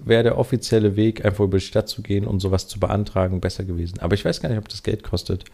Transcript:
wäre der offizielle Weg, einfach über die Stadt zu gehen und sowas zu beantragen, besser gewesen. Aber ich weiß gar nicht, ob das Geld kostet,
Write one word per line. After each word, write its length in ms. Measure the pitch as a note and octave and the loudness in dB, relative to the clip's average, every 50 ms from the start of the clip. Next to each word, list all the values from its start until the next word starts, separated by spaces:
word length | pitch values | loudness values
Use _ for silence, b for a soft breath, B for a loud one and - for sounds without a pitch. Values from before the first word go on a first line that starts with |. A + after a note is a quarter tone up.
| - | 2
wäre 160 | - A2+ A#2 A#2 | 4 4 6 6
der 140 | A#2 - | 4 2
offizielle 580 | - B2 - C3 A2+ - - A#2 A2 G#2+ G#2 G2 | 2 0 0 0 -2 0 2 2 4 4 4 4
Weg, 300 | G#2+ A2 A2+ A2 - - | 4 2 2 2 2 0
einfach 180 | G#2+ G2 G2+ G#2 | 0 2 2 2
über 120 | F#2+ F#2+ | 2 2
die 80 | F#2+ - | 0 0
Stadt 240 | - - A2+ G#2+ - | 0 -2 -2 -2 -2
zu 140 | - - - | -8 -10 -6
gehen 220 | - G2+ G2+ G2+ | -2 -2 -2 0
und 140 | A2 G#2+ F#2+ | 0 -2 0
sowas 280 | G2 F#2+ F#2+ F#2 - | 0 0 0 0 -2
zu 120 | - - G2 | -4 -4 -2
beantragen, 640 | G2 - - G2+ G#2 - - F#2+ F#2 F#2 F#2 F2+ | 0 0 0 0 -2 -2 0 0 0 0 0 -2
besser 220 | F#2 F#2+ - - F#2+ | -2 -4 -4 -4 -6
gewesen. 360 | F#2 F2 E2+ F2 E2+ F#2 - | -6 -4 -4 -4 -6 -6 -6
Aber 140 | - E2+ - | -2 0 0
ich 100 | G3 - | 0 0
weiß 160 | E3 E3+ - | -2 -4 -2
gar 100 | - D3+ | -2 -4
nicht, 100 | A#2 G#2+ | -4 -4
ob 100 | G#2 - | -4 -8
das 140 | - - - | -14 -8 -4
Geld 200 | G#2+ - - - | -4 -4 -4 -4
kostet, 420 | - - F2 - - E2+ F2+ - B | -4 -6 -4 -2 -4 -6 -6 -6 B